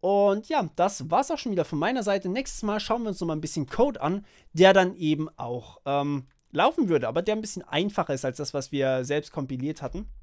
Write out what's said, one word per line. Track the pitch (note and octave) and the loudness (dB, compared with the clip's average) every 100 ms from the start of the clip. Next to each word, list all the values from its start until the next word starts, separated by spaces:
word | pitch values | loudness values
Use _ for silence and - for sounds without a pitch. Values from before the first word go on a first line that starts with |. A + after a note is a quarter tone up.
Und | F3+ G3+ G3+ G3 A3 | 2 4 4 2 0
ja, | D#4 F3 - | -2 -2 0
das | F3+ G3 C#3+ | 0 0 0
war's | E3+ C#4 | 0 2
auch | D#4+ | -2
schon | B3+ | -2
wieder | F#3+ | -2
von | D#3 D#3 | -2 0
meiner | F3 B3+ | 0 0
Seite. | G#3 G3 F#3+ | 0 -2 0
Nächstes | G3+ C4+ - | -4 -4 -4
Mal | G#3+ G#3 | -4 -4
schauen | - A#3 | -2 -2
wir | A3+ | -2
uns | G3 | -4
nochmal | E3+ D#3 | -2 -2
ein | |
bisschen | F3+ - C#3 | -4 -4 -4
Code | - F#3+ G#3+ | 2 2 2
an, | D3 F#3+ G3+ _ _ | -2 -4 -6 _ _
der | D#3+ F#3 | 6 8
dann | G3 F#3 F#3+ | 8 6 0
eben | D#3+ D3+ D#3 - | -2 0 -2 -6
auch, | B2+ B2 A2 - | -8 -8 -10 -14
ähm, | - C#3 C#3+ C#3+ C3 _ _ | -4 -2 0 -4 -6 _ _
laufen | D3+ G#3+ D#4+ A3+ | 2 2 2 2
würde, | D#3 A#2+ | 2 2
aber | C3+ | -2
der | F#3+ G#3+ | 0 -2
ein | |
bisschen | A3 - | -4 -8
einfacher | - C#3+ G3 G3 - | -4 -2 -2 -2 -2
ist | C3+ | -2
als | C3+ B2+ | -4 -4
das, | D3 | -6
was | C#3+ C3 | -6 -4
wir | C#3+ C3 C3 | -2 0 0
selbst | B2+ C#3+ D3 | 0 -2 -4
kompiliert | - C3+ C3 C3+ D3+ | -8 -6 -6 -6 -6
hatten. | C3+ F3 G#3+ - | -8 -10 -10 -14